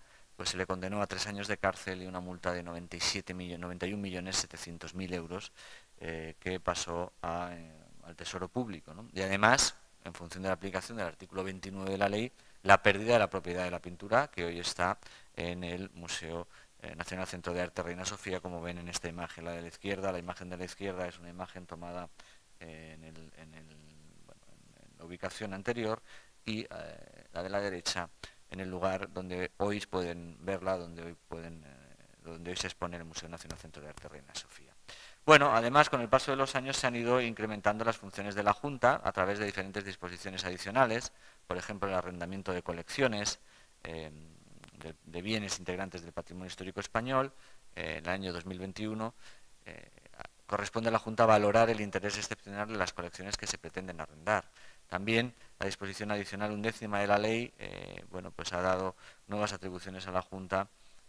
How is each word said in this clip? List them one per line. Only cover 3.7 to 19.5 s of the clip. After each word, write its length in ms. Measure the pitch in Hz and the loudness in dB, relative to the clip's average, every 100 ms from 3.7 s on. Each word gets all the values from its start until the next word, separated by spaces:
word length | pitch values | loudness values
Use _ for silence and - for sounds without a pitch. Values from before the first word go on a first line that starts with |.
| 90 92 | -4 -4
y 60 | |
un 80 | 104 | -2
millones 360 | 98 90 92 92 | -4 -4 -2 0
setecientos 580 | - 82 - 85 80 | -2 -4 -10 -10 -8
mil 180 | 87 92 | -6 -4
euros, 380 | 90 82 90 - - - - - - | -4 -4 -8 -8 -14 -18 -18 -20 -12
eh, 380 | 82 82 80 80 | -8 -6 -8 -6
que 220 | 92 92 | -4 -2
pasó 540 | 92 87 - 85 87 - | 0 0 0 -2 -4 -6
a, 280 | 85 85 87 | -4 -2 -4
eh, 200 | 87 80 78 - - | -8 -14 -18 -20 -18
al 100 | 85 | -16
Tesoro 340 | 82 82 92 92 | -10 -6 -4 -4
Público, 460 | 127 117 85 - | -2 -2 -6 -12
¿no? 140 | 80 113 | -14 -8
Y 100 | 92 | -2
además, 540 | 95 98 107 135 - - - - | 0 8 8 8 6 0 -14 -16
en 100 | 85 | -12
función 280 | 82 85 92 | -10 -10 -4
de 60 | 95 | 0
la 40 | |
aplicación 440 | 90 98 92 - 117 | 0 0 -4 -4 -4
del 80 | 90 | -6
artículo 360 | 80 95 92 | -6 -10 -4
veintinueve 480 | 95 95 95 95 95 | -4 -4 -8 -6 -2
de 80 | 98 | 2
la 100 | 98 | 2
ley, 220 | 104 120 - - - | 2 -2 -8 -20 2
la 180 | 98 98 | 8 10
pérdida 340 | 104 98 110 | 10 6 6
de 40 | 120 | 6
la 120 | 98 | 6
propiedad 340 | 95 87 90 | 0 -2 -2
de 80 | 90 | -2
la 80 | 87 | -4
pintura, 480 | 87 87 101 117 147 | -8 -10 2 2 2
que 160 | - | 0
hoy 160 | 85 85 | -4 -2
está 380 | 87 - 90 104 - - - | -4 0 0 0 -6 -20 -14
en 300 | - 87 87 | -6 -4 -4
el 260 | 87 87 95 | -4 -6 -6
Museo 560 | 85 85 - 80 85 85 - - - | -10 -8 -6 -4 -6 -8 -14 -20 -16
eh, 100 | 80 78 | -12 -8
Nacional 300 | 87 92 92 | -6 -4 -4
Centro 280 | 90 85 | -4 -4
de 80 | 87 | -2
Arte 200 | 90 - | -2 -2
Reina 220 | 85 87 | -4 -4
Sofía, 360 | 92 101 - 92 | -6 -6 -4 -4
como 200 | 90 87 | -4 -6
ven 180 | 85 87 | -6 -8
en 100 | 87 | -6
esta 200 | 85 87 | -6 -6
imagen, 360 | 85 85 - | -6 -8 -8
la 80 | 85 | -8